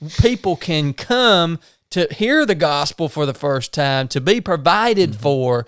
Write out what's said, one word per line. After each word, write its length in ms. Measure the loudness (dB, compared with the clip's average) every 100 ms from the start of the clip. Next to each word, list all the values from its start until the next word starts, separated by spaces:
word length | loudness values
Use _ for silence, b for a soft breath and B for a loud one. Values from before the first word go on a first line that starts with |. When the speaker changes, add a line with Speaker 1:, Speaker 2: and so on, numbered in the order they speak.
| -6 0
Speaker 1:
people 360 | 2 2 -4 -4
can 380 | -2 -2 -2
come 640 | -4 -4 2 4 4 2 -4 b b b
to 180 | -4 -2
hear 340 | -2 0 2 2
the 100 | 2
gospel 520 | 0 0 -2 -4 -6
for 180 | -2 -4
the 80 |
first 400 | -2 -4 -4 -4
time, 340 | -2 0 0 -2
to 100 | -2
be 200 | 0 0
provided 720 | 0 0 2 2 2 2 0
Speaker 2:
Mm-hmm. 80 | 0
Speaker 1:
for, 440 | 0 0 2 0